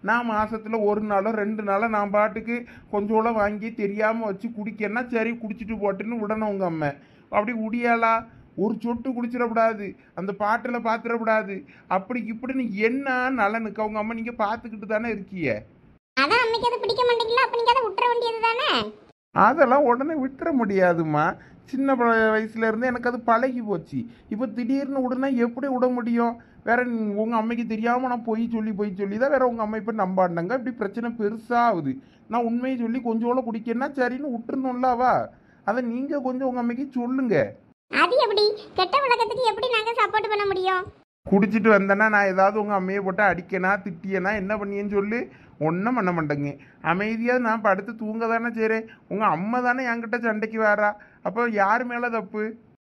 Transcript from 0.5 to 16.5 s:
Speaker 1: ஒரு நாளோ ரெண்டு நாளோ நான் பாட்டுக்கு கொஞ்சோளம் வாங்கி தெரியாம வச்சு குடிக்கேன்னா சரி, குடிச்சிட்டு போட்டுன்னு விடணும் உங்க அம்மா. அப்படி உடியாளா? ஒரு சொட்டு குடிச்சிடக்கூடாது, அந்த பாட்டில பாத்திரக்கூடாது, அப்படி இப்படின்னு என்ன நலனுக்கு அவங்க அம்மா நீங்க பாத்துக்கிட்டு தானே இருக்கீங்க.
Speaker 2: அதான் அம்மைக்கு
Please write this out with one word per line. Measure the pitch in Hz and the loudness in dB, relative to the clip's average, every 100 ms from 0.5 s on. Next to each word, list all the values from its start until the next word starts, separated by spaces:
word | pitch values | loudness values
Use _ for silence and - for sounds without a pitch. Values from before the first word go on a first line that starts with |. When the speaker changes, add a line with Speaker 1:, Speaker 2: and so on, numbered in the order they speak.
| 220 214 226 202 | -4 -4 0 2
Speaker 1:
ஒரு | 208 214 | 2 2
நாளோ | 202 202 214 | 0 2 0
ரெண்டு | 208 220 208 | -2 -2 0
நாளோ | 196 226 214 | 0 2 0
நான் | 202 208 | 2 2
பாட்டுக்கு | 214 214 220 240 240 - - | 2 0 -6 -6 -8 -20 -6
கொஞ்சோளம் | 208 208 220 226 226 | -4 2 2 2 2
வாங்கி | 208 208 220 233 | 0 -2 -8 -4
தெரியாம | 202 202 214 226 220 | -4 0 0 0 -4
வச்சு | 196 233 220 | -6 -8 -8
குடிக்கேன்னா | 208 - 208 226 240 | -10 -6 -4 -4 -2
சரி, | 233 220 233 | -2 -2 -4
குடிச்சிட்டு | 220 214 208 220 | -8 -10 -8 -2
போட்டுன்னு | 202 190 214 233 | -2 -2 -4 -4
விடணும் | 208 220 214 | -4 -2 -2
உங்க | 196 185 | -2 -2
அம்மா. | 165 147 139 - - _ | 0 -2 -4 -16 -20 _
அப்படி | 208 208 233 220 | -2 0 -4 -4
உடியாளா? | 233 240 233 226 226 226 - - - | -2 2 2 4 2 -2 -20 -16 -2
ஒரு | 202 220 | -2 0
சொட்டு | 233 240 262 | -4 -4 -4
குடிச்சிடக்கூடாது, | 240 240 240 240 226 226 220 196 - _ - | -6 -4 -2 0 2 2 0 -8 -12 _ -8
அந்த | 190 202 | -6 -2
பாட்டில | 208 233 240 240 | 0 0 0 -2
பாத்திரக்கூடாது, | 226 226 233 233 226 220 196 196 143 - - 190 | -2 -2 -2 -2 2 0 0 -10 -12 -20 -2 -2
அப்படி | - 247 214 | -2 -6 -6
இப்படின்னு | 226 254 269 240 196 220 | -8 -6 -4 -4 0 0
என்ன | 262 277 254 254 262 | 0 -2 0 0 2
நலனுக்கு | 202 226 220 214 | 0 0 -4 -4
அவங்க | 214 214 | -4 -4
அம்மா | 214 226 | -4 -6
நீங்க | 226 233 | -8 -4
பாத்துக்கிட்டு | 208 233 233 214 202 | -2 -4 -8 -14 -4
தானே | 214 233 | -4 -2
இருக்கீங்க. | 208 190 190 143 107 - _ - - _ - | -6 -8 -4 -2 -2 -6 _ -20 -20 _ 0
Speaker 2:
அதான் | 277 466 | 4 4
அம்மைக்கு | 466 | 4